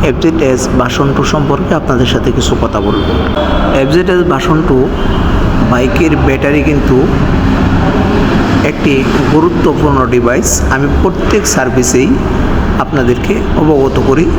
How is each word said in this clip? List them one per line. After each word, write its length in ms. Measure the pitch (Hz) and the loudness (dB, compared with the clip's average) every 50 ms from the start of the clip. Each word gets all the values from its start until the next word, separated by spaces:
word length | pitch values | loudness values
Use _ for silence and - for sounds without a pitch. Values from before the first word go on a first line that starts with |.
| - 156 | 0 0
এফজেডএস 520 | 123 - - 165 165 160 156 131 131 123 123 - - 131 | -2 0 0 0 0 2 0 0 0 0 -2 -2 0 0
ভার্সন 280 | 123 123 123 - 139 139 135 | -2 -2 -2 -2 -2 0 0
টু 80 | - - - - | 0 -2 -2 0
সম্পর্কে 380 | 156 143 143 143 135 - - - 156 | -2 0 -2 -2 -2 -2 -2 -2 -2
আপনাদের 300 | - - 139 120 131 117 117 | -2 -2 -2 0 0 0 0
সাথে 160 | 123 - 131 117 135 | -2 0 0 -2 0
কিছু 160 | 123 - - 107 117 | 0 0 -2 -2 -2
কথা 160 | 113 110 107 98 101 | -2 -2 -2 -2 0
বলবো। 240 | 104 104 95 - - - - - - - - - 277 - - - - 139 135 | 0 0 -2 -2 -2 -2 -2 -2 -2 -2 -2 -2 -2 0 0 0 0 0 0
এফজেডএস 380 | 139 151 175 185 185 185 180 175 156 | 0 0 0 0 0 0 0 0 0
ভার্সন 260 | 147 135 - - 156 156 156 - | 0 -2 0 0 0 0 0 2
টু 80 | 143 127 131 - - - - - - - - - - - - - - - - 110 | 2 2 0 0 -2 -2 -2 0 0 0 0 0 0 0 0 0 0 0 0 0
বাইকের 420 | 123 123 123 131 - - 180 160 151 139 139 143 | 0 0 0 0 0 0 0 0 2 2 2 0
ব্যাটারি 340 | 135 135 139 143 143 147 139 151 | 0 0 0 0 0 0 0 2
কিন্তু 280 | 147 143 143 - 131 127 143 - - - - - - - - - - - - 95 92 - - - - - - - - - - - - - - - - 135 - 143 | 0 0 0 2 2 2 2 2 0 0 0 0 0 0 2 0 0 2 0 2 2 0 0 0 0 0 0 0 0 0 0 2 0 0 0 0 0 0 0 0
একটি 220 | 147 - - 147 143 135 131 113 110 - 135 135 147 | -2 -2 0 0 0 2 0 0 0 0 0 2 2
গুরুত্বপূর্ণ 640 | 151 160 175 170 180 - 156 143 131 151 147 139 135 131 120 127 | 2 2 2 0 0 0 0 0 0 0 0 2 0 0 0 0
ডিভাইস। 360 | 123 120 117 123 151 208 - - - - - 139 | 0 0 2 0 0 0 -2 -2 -2 0 0 0
আমি 120 | 131 143 143 139 - | 0 0 0 0 2
প্রত্যেক 420 | - 190 175 - - - - 107 - - - | 0 0 0 -2 -2 0 0 0 0 0 -2
সার্ভিসেই 540 | - 131 127 120 127 123 - - 127 131 196 262 - - - - - - - - - - - - - 131 | -2 -2 0 0 0 0 0 2 0 2 2 0 0 0 -2 -2 0 0 0 0 0 0 0 0 -2 -2
আপনাদেরকে 500 | - - 156 185 120 123 120 - - 202 220 208 - - 131 | -2 -2 -2 0 0 0 0 -2 -2 -2 -2 -2 -2 0 0
অবগত 340 | 143 151 156 139 135 135 - 147 - 135 | 2 2 2 2 2 0 0 0 0 2
করি 160 | 135 143 175 - - | 2 2 2 0 0